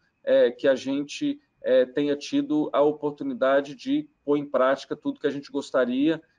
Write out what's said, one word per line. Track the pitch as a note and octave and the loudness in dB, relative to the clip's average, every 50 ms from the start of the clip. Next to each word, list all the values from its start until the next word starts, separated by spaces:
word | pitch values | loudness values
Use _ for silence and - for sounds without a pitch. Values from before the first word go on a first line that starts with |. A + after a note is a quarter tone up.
| _ _ _ _ - | _ _ _ _ -2
é, | - C3 C3+ B2+ A#2+ | 2 4 4 4 4
que | B2 - - | 2 0 0
a | C#3 C3+ | 0 0
gente | A#2+ - C3 C#3 C#3+ D3 C#3+ - - D3 C#3+ C#3+ - _ _ _ _ - A#2 | 0 -2 -4 -4 -4 -4 -6 -8 -6 -4 -4 -4 -6 _ _ _ _ -2 2
é, | B2+ C3 B2+ | 4 4 4
tenha | B2+ B2+ D3 D3 D3 C#3+ | 2 0 -2 0 0 -2
tido | C#3+ - - C#3+ C#3+ C#3+ C#3 D3+ D3+ D3 - | -4 -4 -2 -2 -2 0 0 0 0 0 0
a | - A#2 | 2 2
oportunidade | C#3+ D3+ D3+ - - D3 C#3+ - C#3+ C#3 C3 A2+ C3 C3 C3+ C#3+ C#3 C#3+ C#3+ | 2 2 2 0 -6 -8 -8 -6 -8 -8 -4 0 2 2 2 2 0 -2 -8
de | A#2+ - C3 C#3 D3+ D3+ - _ _ - | -10 -4 -2 -2 -2 -2 -6 _ _ -4
pôr | C#3+ D3 D3 | -2 -2 -2
em | C#3+ | -2
prática | C#3+ - B2+ C3 C3 C3+ C3+ - - D3 | -2 0 2 2 2 0 0 -4 -8 -10
tudo | - - C#3+ C#3 - | -8 -8 -8 -6 -4
que | - | -4
a | C#3+ | -4
gente | C3 C#3+ C#3+ - | -4 -6 -10 -10
gostaria | - C#3 C#3 - - C3+ B2+ A#2+ B2 C3 C#3+ D#3+ D#3+ D#3+ - _ _ | -10 -10 -8 -4 -2 0 0 0 0 0 0 0 0 -2 -6 _ _